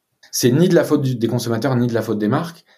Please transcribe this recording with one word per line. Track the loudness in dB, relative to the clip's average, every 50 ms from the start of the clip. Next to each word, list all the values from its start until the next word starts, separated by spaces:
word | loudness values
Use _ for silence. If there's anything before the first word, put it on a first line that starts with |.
| _ _ _ _ -20 _
C'est | -6 0 2 2
ni | 4 4 4 4
de | 4
la | 2 2
faute | 2 0 0
du, | 0 -2 -2
des | -2 -2
consommateurs, | -2 -2 -4 -2 -4 -4 -2 -2 0 0
ni | 0 0 0
de | -2
la | -2
faute | -2 -2 -2 -2
des | 0 0
marques. | 0 -2 -4 -6 -12 -18 _ _ _